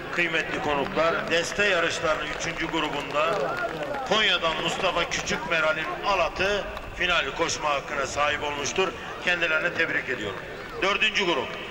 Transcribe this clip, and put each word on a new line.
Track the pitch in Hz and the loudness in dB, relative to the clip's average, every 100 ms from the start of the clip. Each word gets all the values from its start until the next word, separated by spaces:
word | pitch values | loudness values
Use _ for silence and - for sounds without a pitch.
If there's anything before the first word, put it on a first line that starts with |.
| - | -6
kıymetli | - 170 160 151 - | -2 0 0 -2 -2
konuklar, | 147 143 131 156 165 151 - | 0 0 0 2 2 2 0
deste | 165 165 - 202 | 0 0 2 2
yarışlarının | 175 165 - 165 151 151 151 | 4 2 0 0 0 -2 -4
üçüncü | 165 160 160 | -6 -4 -2
grubunda | 160 151 143 139 143 165 156 139 - - 160 143 143 - | 0 0 -2 -2 0 2 2 0 -2 -4 -4 -4 -4 2
Konya'dan | 214 208 175 165 156 | 4 4 4 2 0
Mustafa | 165 165 185 170 170 | -2 0 0 2 0
Küçükmeral'in | - - 180 180 165 156 156 160 175 202 | -2 -2 -2 0 2 2 2 -2 -2 0
al | 190 | 2
atı | 151 - 190 202 - - - - | 2 0 0 0 -2 -8 -8 -2
final | 180 170 135 143 | 2 2 2 0
koşma | 165 - 151 | 0 0 0
hakkına | 139 - 143 131 | 0 -2 -4 -2
sahip | 143 147 147 | 2 2 2
olmuştur. | 147 143 135 - 185 - - - 180 | -2 -2 -2 0 0 -2 -10 -4 0
Kendilerini | 175 165 156 170 151 | 2 2 2 0 0
tebrik | 156 147 135 | 0 0 -2
ediyorum. | 117 104 92 - - - - | -4 -4 -6 -10 -12 -10 -2
Dördüncü | 190 202 220 208 180 | 2 4 2 2 2
grup, | 143 107 - - | 2 0 -6 -10